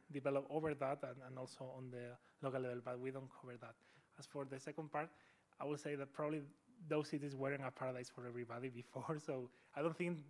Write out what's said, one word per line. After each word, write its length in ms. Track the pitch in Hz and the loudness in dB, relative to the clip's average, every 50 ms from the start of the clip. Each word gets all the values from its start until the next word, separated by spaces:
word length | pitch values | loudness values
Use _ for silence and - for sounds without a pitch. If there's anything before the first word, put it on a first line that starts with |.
| - - 143 | -10 -4 -4
develop 340 | 143 131 139 139 139 139 135 | 2 4 4 4 4 2 4
over 240 | 143 156 156 156 147 | 2 2 4 4 2
that 240 | 135 139 131 143 147 - | 4 2 2 2 2 0
and, 140 | 127 123 135 131 | -4 -6 -8 -10
and 100 | 131 131 | -10 -6
also 280 | 127 131 127 - - 135 131 135 | -6 -6 -6 -6 -8 -8 -8 -6
on 140 | 131 127 127 | -6 -8 -6
the 240 | 123 123 123 120 123 - - - - - | -6 -6 -6 -8 -10 -12 -16 -20 -12 -2
local 200 | 143 135 127 131 | -2 0 2 2
level, 180 | 127 123 123 123 117 | 2 0 0 -2 -2
but 160 | 123 123 123 | -2 -4 -2
we 100 | 127 135 | -2 -2
don't 180 | 131 135 131 131 - - | -2 -4 -6 -8 -12 -12
cover 160 | - 127 123 117 | -12 -12 -10 -10
that. 140 | 120 117 - _ - - - - _ _ - | -12 -12 -14 _ -20 -20 -20 -20 _ _ -16
As 100 | - 139 | -16 -14
for 180 | - - 143 139 | -6 -4 -4 -2
the 160 | 127 135 135 | -2 -4 -6
second 320 | - 156 147 - 156 147 - | -4 -4 -4 -4 -4 0 0
part, 160 | 147 160 170 - - - - - _ _ _ - - | 0 0 0 -6 -16 -20 -20 -20 _ _ _ -8 -2
I 40 | 139 | 0
would 160 | 143 151 143 | 0 0 0
say 160 | - 147 147 | 0 -2 0
that 160 | 139 139 135 - | 0 -2 -4 0
probably 300 | - 151 147 156 151 143 147 - - _ - - - 175 151 | 2 2 4 4 2 0 -4 -12 -18 _ -20 -18 -10 0 4
those 200 | 156 151 147 - | 6 6 6 4
cities 260 | - 147 143 143 139 | 2 0 0 0 0
weren't 280 | 131 139 139 143 135 135 | 2 4 4 4 2 0
a 60 | 127 | -2
paradise 400 | - - 131 131 127 127 127 - - | -2 0 0 0 0 0 -4 -6 -8
for 140 | 131 123 | -8 -6
everybody 420 | 120 117 123 120 113 117 120 127 131 | -4 -2 -2 -2 -2 -2 -2 -2 -2
<laughs> 60 | 120 | -4
before, 440 | 120 120 - - 131 131 - 160 147 - | -4 -10 -6 -6 -4 0 0 0 0 2
so 260 | - 139 131 123 123 - - - - - | 0 0 0 0 -4 -8 -16 -20 -8 -2
I 60 | 143 151 | 2 4
don't 140 | 170 160 | 4 4
think 220 | - 175 175 175 151 143 143 | 4 2 2 2 0 -2 0